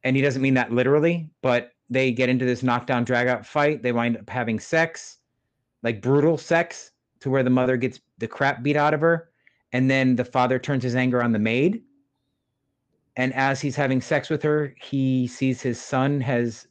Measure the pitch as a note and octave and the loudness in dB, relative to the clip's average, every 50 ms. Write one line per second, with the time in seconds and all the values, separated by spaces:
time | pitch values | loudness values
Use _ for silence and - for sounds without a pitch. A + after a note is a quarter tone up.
0 | - C3 C3 C#3 C3+ C#3+ C3 C3+ C3 C3+ C3+ B2+ A#2+ - A#2 B2 B2+ B2+ C#3+ D3+ | -2 0 0 2 2 2 0 0 2 2 2 2 2 2 0 0 2 4 4 4
1 | D3+ E3+ E3+ E3+ D#3+ D#3 _ _ - C3 A#2+ A#2+ A#2+ - _ _ _ _ A#2+ C3 | 4 2 0 0 -6 -10 _ _ 0 0 0 0 0 -4 _ _ _ _ 0 0
2 | C3 C3 A#2+ A#2 B2+ B2 B2+ B2 B2+ B2 B2 A#2+ B2+ B2+ A#2+ B2 A#2+ - C3 B2 | 2 2 2 2 2 2 2 2 2 0 0 0 0 0 0 0 0 0 0 0
3 | A#2+ A2+ B2+ A#2+ B2 B2+ B2 A2 G2+ - - D3+ D3 D3 D#3 C#3 A2 B2 A#2+ A#2 | 0 0 0 0 2 0 0 -2 -4 -4 -2 0 2 2 0 0 -2 -2 -2 0
4 | A#2 A#2+ A#2 A2+ G#2 - - B2+ A#2+ A2+ A2 G#2+ - - - D#3+ E3 E3 E3 - | 0 0 -2 -4 -6 -8 -6 -6 -4 -2 -4 -6 -4 -2 0 0 0 0 -4 -14
5 | - - - _ _ _ _ _ _ _ _ _ _ _ _ _ - A#2 A#2 G2+ | -20 -20 -20 _ _ _ _ _ _ _ _ _ _ _ _ _ -4 -4 -4 -2
6 | G2 A#2+ C3+ C#3+ D3 D#3+ E3 D#3 - - E3+ E3 F3 E3+ - - - - _ _ | 0 2 2 4 4 2 2 0 -2 0 0 0 0 -2 -8 -18 -18 -20 _ _
7 | _ _ _ _ - C3+ C3 C3+ C3 B2+ B2+ B2+ B2+ B2+ C3 B2 A#2+ B2+ B2+ - | _ _ _ _ -6 -2 0 0 2 2 2 2 2 2 0 0 -2 -4 -6 -8
8 | _ _ _ _ D3 - - - C#3+ C#3 C#3 A#2+ A#2+ C#3+ D3 D3+ D3 D3+ D3+ D3 | _ _ _ _ -10 -10 -4 -2 0 0 0 -2 -2 -2 0 2 2 2 2 2
9 | D#3 E3 E3+ E3 E3 _ _ _ _ _ _ _ _ _ - B2+ C3 C3 C3+ C3+ | 2 2 2 2 -2 _ _ _ _ _ _ _ _ _ -2 0 2 2 2 2
10 | C3 B2+ B2+ A#2 B2 B2 - C3 B2 B2 C3 B2+ - - C#3+ C3 B2+ B2+ A#2+ B2+ | 4 2 2 2 0 -2 2 2 2 2 2 0 0 -2 -4 -2 -2 -2 0 0
11 | B2+ B2+ A#2+ B2 A#2+ A#2 A2+ G#2+ G#2+ A2 A2+ B2 C#3 F3+ G#3 A3+ - _ _ _ | 0 2 2 2 2 2 2 2 2 0 2 2 2 2 0 -2 -10 _ _ _
12 | _ _ _ _ _ _ _ _ _ _ _ _ _ _ _ _ _ _ _ _ | _ _ _ _ _ _ _ _ _ _ _ _ _ _ _ _ _ _ _ _
13 | _ _ _ - B2+ C3 C3 C3+ C3+ C3+ C#3 C3+ - C#3+ C3 - C#3+ C3 C3 B2+ | _ _ _ -4 -4 -2 0 0 0 0 0 -2 -4 -6 -2 -2 -2 0 0 -2
14 | A#2+ - D#3+ C#3+ C3 - D#3+ C#3+ - D3+ D3+ D3+ D3 C#3 C3+ _ - - - C#3 | 0 0 -2 -2 -2 -2 -6 -2 0 0 0 0 -2 -4 -8 _ -14 -6 -4 -2
15 | C3+ C3 C3 C3 B2 B2 - - C3+ C3 B2+ B2 - C3 A#2 A2+ - - - C3 | 0 0 0 0 -2 -2 -4 -2 -2 -2 -2 -2 -4 -6 -6 -6 -8 -4 -2 0
16 | C3 C#3 D3 C#3+ B2+ B2 C3+ A#2+ A#2+ A#2 A2 - - _ | 0 0 0 -2 -2 -2 -2 -2 -2 -2 -6 -10 -18 _